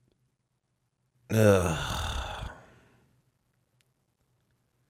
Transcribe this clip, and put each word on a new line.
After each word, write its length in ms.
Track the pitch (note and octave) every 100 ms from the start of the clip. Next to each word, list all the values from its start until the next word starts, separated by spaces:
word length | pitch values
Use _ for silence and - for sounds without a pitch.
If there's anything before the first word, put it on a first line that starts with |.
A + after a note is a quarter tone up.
| _ _ _ _ _ _ _ _ _ _ _ _ -
Ugh. 1160 | A2 G#2+ F#2+ F2 D2+ - - - - - - - - - - - _ _ _ _ _ _ _ _ _ _ _ _ _ _ _ _ _ _ _